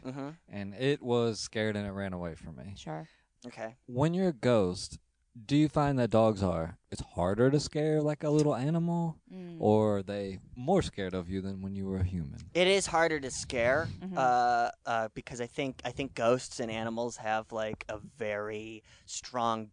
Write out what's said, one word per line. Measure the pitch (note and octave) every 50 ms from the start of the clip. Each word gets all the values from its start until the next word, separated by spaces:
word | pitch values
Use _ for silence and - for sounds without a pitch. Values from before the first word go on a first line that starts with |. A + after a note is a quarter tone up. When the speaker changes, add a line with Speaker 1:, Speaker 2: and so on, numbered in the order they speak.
| -
Speaker 1:
Mm-hmm. | C3 B2+ C#3+ C3+ C#3 D#3+ E3 _ -
Speaker 2:
and | - G2+ G2+ G2 G#2
it | G2 B2+ C3+ D3 - -
was | B2+ A#2+ A#2+ A#2 A#2 A2 F#2+
scared | - - - A2+ A2 A2 G#2+
and | G#2 G2+
it | G2+
ran | G2 G2 G2 G2 F#2
away | F2+ F2 E2+ D#2+
from | D#2 - F2 D#2+
me. | B1+ B1+ F#2 G2+ -
Speaker 3:
Sure. | - D#3+ D#3 D#3 D#3+ D#3 _ _ _ _ _ _ -
Speaker 1:
Okay. | A#2+ A#2+ - A2 A2+ A#2+ _ _ -
Speaker 2:
When | B2 B2 C#3 D#3+ E3+
you're | F3+ F#3+ F#3
a | D#3
ghost, | A2+ - B2 B2 A2+ G2 F2+ F2+ F#2 - - - - _ _ _ _ _ _ - A#2+ G#2+
do | - C#3 D3
you | D3+ D3+
find | - D#3 D3 C#3+ C#3+ C3
that | A#2+ A2+
dogs | G2 A2 A2 A2 A2 F#2+
are, | G2 F#2 E2+ E2 E2 E2 - - _ -
it's | - -
harder | - - - - E2+ F2+ G2 G#2+ B2 C3
to | C3+ D3+
scare, | D3+ - - D3+ D3 D#3 D#3 D#3
like, | D3+ D3 D3+ - -
a | D3+
little | D3 D3+ D3+ D3+ C#3+
animal, | A2 B2+ D3 E3 E3+ E3 E3+ E3+ E3+ E3+ E3 D#3+ - _ - F3+
Speaker 3:
Mm. | F#3 F3+ F3 E3+ E3
Speaker 2:
or | D#3+ G#2+ G#2+ G#2+ G#2+ G#2+ G#2 G2+
are | G2
they | F2+ G2+ G2+ G2+ G2 F#2+ F#2 - - - -
more | B2 C#3+ F#3+ F#3+
scared | - - - - G2 F#2 F2+
of | F#2 F2 E2+
you | F#2+ F#2+
than | F#2 G2 G2 F#2+
when | F#2+ G2 G2
you | G2 G2 F#2+
were | F#2+ F#2+
a | F#2+
human? | F2+ F#2+ F2+ D#2+ C#2+ D2 - E2 E2 -
Speaker 1:
It | E3 F3+ F#3
is | G3 G3 F3+ -
harder | - E3 E3 E3 D#3 D3+
to | C3+ B2+
scare, | - - - - - B2 A#2 A#2+ C3 D3 E3 E3 - -
Speaker 3:
Mm-hmm. | - F#3 F#3+ D3
Speaker 1:
uh, | C3 B2+ B2 B2 B2 A#2+ A#2+ A#2+ A#2+ A2+ - _ -
uh, | - A#2+ A2+ A2 A2 -
because | - A#2+ - C#3 A#2
I | A#2+ A#2+
think, | - - C#3+ C3+ B2+ - -
I | B2
think | B2 - C#3+ C3 -
ghosts | - A#2+ A2+ B2 B2+ - - - -
and | B2+ A2
animals | A2 A2+ A2+ A#2 A2+ A2+ A#2 B2 A2+
have, | - A#2 A2 G#2+ A2 A2 - A#2
like, | A2+ A2 A2 A2 - - -
a | A2 G#2+
very | G#2 G#2 - - A#2 G#2+ G#2 G#2 G#2 G#2+ A2 G#2+ A2 A2 A2+ G#2+ - _ - - _
strong | - - - - - - B2+ A#2 A#2 A2+ A2 A2 G#2